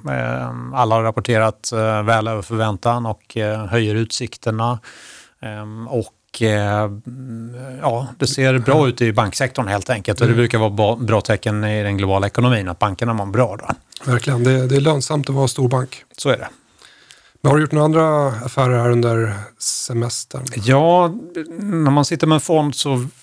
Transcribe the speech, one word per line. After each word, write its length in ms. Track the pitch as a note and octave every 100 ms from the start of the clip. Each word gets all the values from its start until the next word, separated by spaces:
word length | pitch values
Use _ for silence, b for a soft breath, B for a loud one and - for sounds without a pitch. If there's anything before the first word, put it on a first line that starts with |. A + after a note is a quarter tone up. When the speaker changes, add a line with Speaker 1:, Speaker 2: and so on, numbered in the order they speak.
| C3+
Speaker 1:
Eh, 420 | C3 A#2+ B2+ B2 A#2+ B2
alla 200 | C3 A2
har 80 | A2+
rapporterat, 720 | A2+ A2+ A2+ A2+ A2 - -
eh, 300 | A2+ A2 G#2+
väl 260 | G#2 A2+ A2
över 140 | G#2+
förväntan 640 | F#2+ A2+ A2 F#2+ A#2 A#2+ A#2
och, 300 | G#2+ _ A#2
eh, 300 | G#2+ A2 G#2
höjer 280 | A#2 G#2+
utsikterna. 840 | G#2+ A2+ - A#2 - A#2 A2 A#2 A#2 B B B B B _
Ehm, 460 | A2 G#2+ G#2+ A2 A#2
och, 540 | A#2 - _ _ -
eh, 400 | A2+ G#2 G2+ G#2
mm, 720 | G#2+ G#2 A#2+ B2+ C3 A2+ A#2 A#2+ C3 C3
ja, 260 | D3 A#2 C3+ -
det 80 | B2
ser 320 | - C3 C3
bra 160 | A#2 D3+
Speaker 2:
Mm. 120 | C3+
Speaker 1:
ut 120 | -
i 100 | A#2
banksektorn 560 | G#2+ G2+ - C3 - G#2
helt 220 | G2+ -
enkelt. 300 | A2+ G#2+ -
Och 60 | A2+
det 60 |
Speaker 2:
Mm. 40 | A#2
Speaker 1:
brukar 160 | A#2+ A2+
vara 120 | A2
ba-, 260 | G#2 G#2 A#2
bra 240 | A2 G#2+
tecken 440 | - G#2 A2+ G#2
i 180 | G#2+ G#2+
den 140 | G2+ G2
globala 300 | F#2+ F#2+ G2+
ekonomin 420 | - B2 A2+ F#2
att 100 | F2
bankerna 340 | G#2 F#2+ A#2
mår 120 | A2 G2
bra 300 | A2 A2+ G2+
då. 120 | - - _ - C3
Speaker 2:
Verkligen, 320 | A#2+ C#3+ B2
det, 220 | B2 C3 B2+
det 100 | C#3
är 40 |
lönsamt 480 | D3+ D3 B2+ D3+ C#3
att 60 |
vara 140 | C#3 C3
storbank. 560 | - B2 C3 B2+ - _ -
Speaker 1:
Så 120 | C#3+
är 80 | A#2
det. 100 | - B B B B B B B B B
Speaker 2:
Men 80 | C3+
har 60 | D3
du 40 |
gjort 80 | D3+
några 120 | D3+
andra 420 | D3+ D#3+ D#3+ D3+ C#3
affärer 500 | A2 B2 - B2+ A#2+
här 120 | A#2+
under 440 | A#2+ A#2+ A2+ A2 G2+ G#2+ -
semestern? 880 | - - - A#2 A#2 - - B2+ B2+ A2+
Speaker 1:
Ja, 580 | G#2+ C3+ E3 F3+ E3+ A3+ - D#3+ D#3 E3
när 320 | G3+ E3 D3
man 140 | D3
sitter 220 | C#3 D#3+ D#3+
med 80 |
en 60 | D#3
fond 340 | - D#3+ D3
så 320 | - C#3+ B2 B2+ -